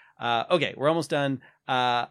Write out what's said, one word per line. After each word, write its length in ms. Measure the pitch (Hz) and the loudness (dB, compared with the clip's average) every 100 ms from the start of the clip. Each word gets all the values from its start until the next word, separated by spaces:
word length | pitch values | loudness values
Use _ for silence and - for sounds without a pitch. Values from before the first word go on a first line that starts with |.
| - - | -20 -8
Uh, 240 | 117 117 - | -2 -2 2
okay, 220 | 175 127 - | 0 0 0
we're 140 | 139 | 0
almost 200 | 165 151 | 0 0
done. 300 | 151 139 131 - _ - | -2 0 -2 -8 _ -4
Uh, 380 | 131 123 120 120 | 0 2 0 -2